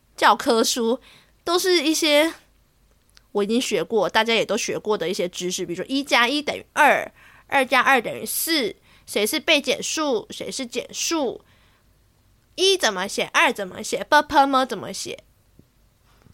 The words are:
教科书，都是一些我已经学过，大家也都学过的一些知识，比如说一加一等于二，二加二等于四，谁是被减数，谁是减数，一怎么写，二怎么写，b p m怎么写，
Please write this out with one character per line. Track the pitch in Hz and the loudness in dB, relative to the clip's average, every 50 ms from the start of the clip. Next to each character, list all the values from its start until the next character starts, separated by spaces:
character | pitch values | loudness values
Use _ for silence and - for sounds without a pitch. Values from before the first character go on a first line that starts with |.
| _ _ _ | _ _ _
教 | - - 269 208 | 2 4 4 4
科 | - - 277 233 220 220 | 4 2 0 2 2 2
书， | - - 254 226 226 240 262 _ - - - _ _ _ _ - | 0 0 -2 0 0 0 -2 _ -14 -20 -20 _ _ _ _ -6
都 | - 339 359 | -2 -2 0
是 | 359 370 359 339 | 2 2 2 2
一 | 262 311 311 | 2 2 0
些 | - 330 302 294 294 311 330 320 - _ _ _ _ _ _ _ _ _ _ _ _ _ _ _ - _ _ | 0 2 4 4 4 4 2 0 -6 _ _ _ _ _ _ _ _ _ _ _ _ _ _ _ -20 _ _
我 | - 202 202 | -4 -2 -2
已 | 196 | 0
经 | 226 240 | 0 0
学 | 254 - - 165 170 | 0 0 -2 -2 -2
过， | - 226 214 175 170 | 0 0 0 0 2
大 | - 220 220 | 2 0 2
家 | 233 226 | 2 2
也 | 214 160 | 0 0
都 | - 190 | 0 -2
学 | - - - - 156 | -4 -2 -4 -6 -6
过 | - 208 214 | -2 -2 -2
的 | 196 165 160 | -2 -2 -4
一 | 202 | -4
些 | - 180 180 | -4 -4 -6
知 | - - 180 180 | -6 -6 -6 -6
识， | 180 - 180 | -4 -4 -6
比 | 165 175 | -6 -6
如 | 185 | -8
说 | 180 - | -8 -4
一 | 269 277 277 | -4 -4 -2
加 | - 294 240 240 233 | 0 2 2 2 2
一 | 285 302 | 0 -4
等 | 294 - - | -4 -4 -6
于 | - - _ - | -8 -8 _ 0
二， | - 302 269 208 131 - - - _ - - - - _ - | 2 4 4 4 2 0 -6 -12 _ -20 -20 -20 -20 _ -4
二 | - 277 262 | -2 -2 0
加 | 226 269 254 | 2 2 2
二 | - - 269 247 | 4 4 4 2
等 | 214 165 139 | 2 -2 -8
于 | 120 110 | -10 -8
四， | 220 - - - 320 330 302 240 180 - _ _ _ _ _ _ - | -8 -6 -6 -2 -2 0 0 -2 -2 -6 _ _ _ _ _ _ -6
谁 | - 220 202 | -4 -2 -2
是 | 220 - 302 | 0 -2 -4
被 | - - 320 285 | 2 2 2 2
减 | 247 254 - - | 2 0 -4 -4
数， | 202 - - 320 311 294 254 202 - - | -4 -6 -4 -2 -2 0 -2 -2 -4 -6
谁 | - - - - | -12 -12 -10 -10
是 | 190 - - | -8 -8 -10
减 | 240 - 247 - - 202 | -8 -8 -10 -10 -8 -8
数， | - - - 330 320 277 220 - - _ _ _ _ _ _ _ _ _ _ _ _ _ _ _ _ _ _ _ _ _ _ - | -6 -4 -2 -2 -2 -2 -2 -4 -8 _ _ _ _ _ _ _ _ _ _ _ _ _ _ _ _ _ _ _ _ _ _ -4
一 | - 349 392 392 359 | 0 2 2 2 4
怎 | - 226 202 | 2 0 0
么 | 185 185 208 | -2 -6 -6
写， | - - 196 - - | -4 -4 -6 -2 2
二 | - - 269 | 2 2 2
怎 | 240 - 202 180 | 2 -2 -8 -10
么 | 185 196 - | -10 -12 -10
写 | - - 185 196 | -6 -6 -6 -2
，b | - - - | 4 4 4
p | 202 - 185 208 180 | 4 4 4 4 4
m | 277 - 262 262 | 4 4 0 0
怎 | - - 190 | 0 -4 -8
么 | 117 165 190 | -8 -10 -10
写， | - - - - - _ _ _ _ _ _ _ _ _ _ _ _ _ _ _ _ _ _ _ _ _ _ | -10 -10 -10 -12 -14 _ _ _ _ _ _ _ _ _ _ _ _ _ _ _ _ _ _ _ _ _ _